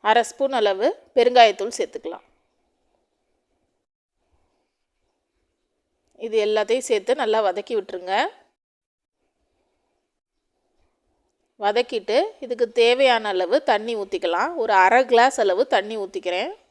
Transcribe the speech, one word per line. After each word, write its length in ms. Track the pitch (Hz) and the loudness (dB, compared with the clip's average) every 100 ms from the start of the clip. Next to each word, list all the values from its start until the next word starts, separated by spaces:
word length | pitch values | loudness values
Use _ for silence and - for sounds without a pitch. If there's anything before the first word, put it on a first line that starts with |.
| 208 | 2
அரை 120 | 226 226 | 2 0
ஸ்பூன் 260 | - 269 254 | -4 -4 0
அளவு 300 | 208 190 254 - _ 254 | 0 0 -2 -4 _ 2
பெருங்காயத்தூள் 580 | 240 247 226 196 202 - | 4 6 6 4 -8 -6
சேர்த்துக்கலாம். 480 | 170 156 165 170 _ _ _ _ _ _ _ _ _ _ _ _ _ _ _ _ _ _ _ _ _ _ _ _ _ _ _ _ _ _ _ _ _ _ _ _ _ _ _ _ 226 | -8 -8 -14 -14 _ _ _ _ _ _ _ _ _ _ _ _ _ _ _ _ _ _ _ _ _ _ _ _ _ _ _ _ _ _ _ _ _ _ _ _ _ _ _ _ -4
இது 100 | 220 208 | -2 0
எல்லாத்தையும் 400 | 214 208 254 254 | -2 0 -4 -2
சேர்த்து 220 | 214 190 285 | -4 -2 -2
நல்லா 180 | 226 220 202 | 0 0 -2
வதக்கி 260 | 180 - 226 | -4 -6 -8
விட்டுருங்க. 360 | 190 180 180 202 339 - _ _ _ _ _ _ _ _ _ _ _ _ _ _ _ _ _ _ _ _ _ _ _ _ _ _ _ _ _ _ _ _ 202 | -6 -12 -4 -4 -4 -8 _ _ _ _ _ _ _ _ _ _ _ _ _ _ _ _ _ _ _ _ _ _ _ _ _ _ _ _ _ _ _ _ -2
வதக்கிட்டு 540 | 220 240 233 185 240 415 - 247 | -2 -2 -6 -2 -2 -2 -8 -12
இதுக்கு 220 | 240 233 240 | -4 -2 2
தேவையான 540 | 233 247 262 233 214 | 2 4 2 2 -2
அளவு 260 | 185 175 262 - | -4 0 -2 0
தண்ணி 240 | 208 226 220 | -2 -2 -8
ஊத்திக்கலாம். 500 | 196 180 180 170 277 339 | -6 -6 -4 -2 -4 -4
ஒரு 120 | 220 196 | 0 4
அரை 180 | 185 240 247 | 6 4 4
கிளாஸ் 280 | 233 254 269 254 | 4 4 2 0
அளவு 200 | 185 247 214 | 0 0 -2
தண்ணி 220 | 208 220 196 | -2 -10 -10
ஊத்திக்கிறேன். 500 | 190 180 180 277 415 _ | -8 -6 -6 -6 -10 _